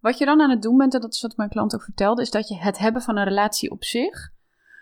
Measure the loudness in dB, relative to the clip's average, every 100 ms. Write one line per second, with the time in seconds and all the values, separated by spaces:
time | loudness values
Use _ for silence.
0 | -2 0 2 6 6 4 4 6 6 2
1 | -4 -8 -8 -6 -4 -2 -4 -4 -10 -2
2 | 0 2 0 -4 -4 -4 -4 0 0 -2
3 | -4 -2 0 0 0 -2 -6 -8 -6 -2
4 | -2 -4 -18 -20 _ _ _ -20